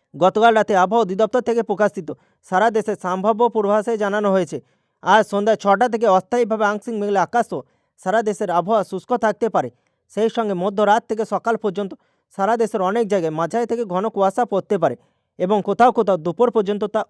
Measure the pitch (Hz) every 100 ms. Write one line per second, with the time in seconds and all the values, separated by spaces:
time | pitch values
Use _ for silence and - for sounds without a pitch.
0 | _ 143 180 208 233 220 208 190 185 233
1 | 190 190 220 247 233 233 220 185 208 202
2 | 156 - _ _ - 185 226 214 214 190
3 | 180 185 202 214 240 220 202 214 208 220
4 | 208 208 202 190 170 135 - _ _ _
5 | 170 214 208 202 208 208 202 196 247 220
6 | 220 185 185 240 226 220 208 208 240 220
7 | 208 196 165 240 220 160 - _ _ _
8 | 185 220 220 202 202 175 175 220 180 185
9 | - 247 220 208 226 180 123 - _ _
10 | _ - 220 240 214 180 190 202 202 220
11 | - 214 214 196 233 220 208 185 196 -
12 | _ _ _ - 196 233 220 214 185 226
13 | 208 202 160 156 165 226 233 233 214 180
14 | 220 196 190 220 233 196 - 202 156 120
15 | _ _ _ - 185 208 202 202 247 247
16 | 196 180 165 160 240 220 202 208 208 220